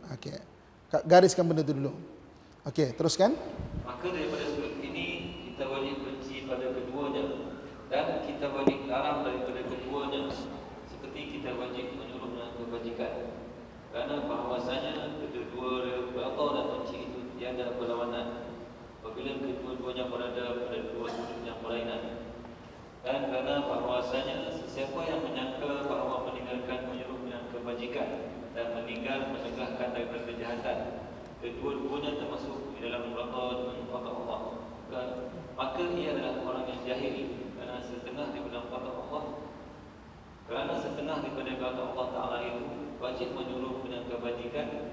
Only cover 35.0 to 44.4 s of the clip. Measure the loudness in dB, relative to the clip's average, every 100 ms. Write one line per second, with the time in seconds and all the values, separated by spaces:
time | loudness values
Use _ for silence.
35 | -2 -2 -4 -6 -8 -2 -2 2 2 2
36 | 2 2 0 0 0 -2 -2 -2 0 0
37 | 2 0 -2 -4 -6 -6 -6 -6 -6 -6
38 | -6 -4 -4 -2 -4 -4 -4 -4 -4 -4
39 | -4 -4 -2 -6 -8 -10 -12 -14 -14 -16
40 | -16 -16 -16 -16 -4 0 2 0 0 -2
41 | 0 0 0 -2 -2 0 0 0 0 0
42 | 0 2 0 0 0 -2 -2 -4 -6 -2
43 | -2 0 -2 -2 -2 -2 -2 -2 -4 -4
44 | -2 -2 0 -2